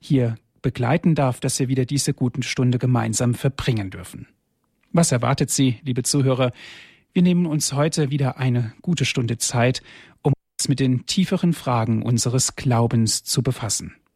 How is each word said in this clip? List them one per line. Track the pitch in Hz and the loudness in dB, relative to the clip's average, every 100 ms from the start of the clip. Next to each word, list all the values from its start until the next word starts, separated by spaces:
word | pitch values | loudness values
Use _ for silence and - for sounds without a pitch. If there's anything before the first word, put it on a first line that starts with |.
hier | - 135 120 113 _ _ | 0 2 2 -2 _ _
begleiten | 135 - 120 165 185 151 | -4 -2 0 2 2 2
darf, | 135 120 | 2 0
dass | 135 - | -4 -2
wir | 131 | 0
wieder | 131 127 | 0 0
diese | 143 - | -2 -2
gute | - 127 135 | -2 -2 -2
Stunde | 120 - 127 120 | -6 0 2 2
gemeinsam | 127 123 113 113 123 120 | 2 0 0 0 0 0
verbringen | 139 - - 110 98 | -2 -2 -2 -2 -4
dürfen. | 92 90 - - _ _ _ _ _ _ | -10 -14 -16 -18 _ _ _ _ _ _
Was | 170 170 | 0 2
erwartet | 123 123 139 139 | 2 0 0 0
Sie, | - 135 113 | 2 2 0
liebe | 139 120 | -4 -4
Zuhörer? | 123 147 135 131 127 - - - - _ _ | -2 0 2 2 0 -2 -16 -20 -20 _ _
Wir | 190 | 2
nehmen | 180 175 170 | 4 4 2
uns | 147 - | 0 -2
heute | 139 156 160 143 | 0 0 0 0
wieder | 143 131 131 | 0 -2 -2
eine | 131 123 113 - | 0 0 -2 -6
gute | - 165 - | -4 -2 0
Stunde | - 117 117 | -2 -2 -2
Zeit, | - 120 123 131 - - - _ | -2 0 0 0 -6 -20 -20 _
um | 151 135 _ - | -2 -2 _ -6
uns | - | -2
mit | 135 | 0
den | 131 127 - | 2 0 -2
tieferen | - 180 185 175 | -2 0 2 0
Fragen | 160 - 120 113 110 | 0 0 0 0 0
unseres | 117 120 123 131 - - | 0 0 0 0 -2 -2
Glaubens | 135 117 117 113 110 - | 0 2 2 2 0 0
zu | - - | -4 -2
befassen. | 131 127 107 - 85 - _ | -2 -2 -4 -6 -8 -16 _